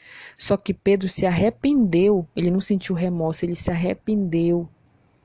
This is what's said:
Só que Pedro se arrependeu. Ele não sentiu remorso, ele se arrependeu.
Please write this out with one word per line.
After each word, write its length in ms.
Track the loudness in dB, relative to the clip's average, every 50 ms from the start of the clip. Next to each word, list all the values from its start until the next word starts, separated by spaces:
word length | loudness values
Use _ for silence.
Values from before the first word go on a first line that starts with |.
| -20 -20 -20 -20 -20 -20 -16 -10
Só 180 | -2 -2 -2
que 180 | -2 0 -4 -6
Pedro 360 | -2 2 2 2 2 0 -2
se 160 | -4 -2 0
arrependeu. 1000 | 0 2 2 0 0 0 0 0 0 2 2 2 2 2 4 4 4 2 2 0 -4 -6
Ele 160 | -2 0 0
não 120 | 0 0
sentiu 340 | 0 0 -2 -2 -2 -2 -4
remorso, 480 | -2 -2 -2 -2 -2 -2 -4 -4 -4 -4
ele 120 | -6 -4
se 140 | -4 -4 -4
arrependeu. 1000 | -2 -2 -2 -2 -2 -4 -4 -2 -2 -2 0 0 0 0 2 2 2 0 -2 -6 _ _ _ _ _ _ _ _ _ _ _